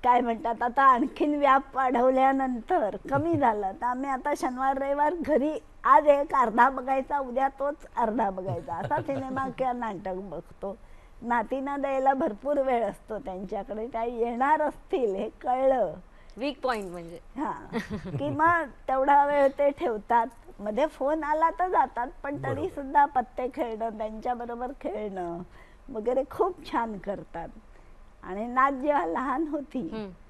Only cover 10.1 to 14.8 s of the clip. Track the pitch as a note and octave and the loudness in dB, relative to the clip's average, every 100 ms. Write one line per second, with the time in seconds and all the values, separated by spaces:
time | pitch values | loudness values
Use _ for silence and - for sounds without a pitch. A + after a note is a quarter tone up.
10.1 | F#3 G3 D#3 - - G3 G3 - - - | -8 -8 -12 -14 -12 -10 -10 -18 -20 -20
11.1 | - A#3 A#3+ A3 C4+ C4+ C#4+ C#4 C4+ C4 | -12 -2 -2 0 -4 -4 -4 -2 2 2
12.1 | C4+ E4 G#3 C4 C#4+ C4 A#3+ G3+ F#3+ - | 2 -2 -4 -2 0 2 0 0 -6 -12
13.1 | G#3+ F#3+ F#3 G3 G#3 F#3+ G#3+ A#3 A3+ A#3 | -10 -10 -12 -8 -8 -8 -8 -6 -4 -4
14.1 | A#3+ A#3 A#3+ C4+ D#4 D4+ - | -2 -2 0 2 2 0 -4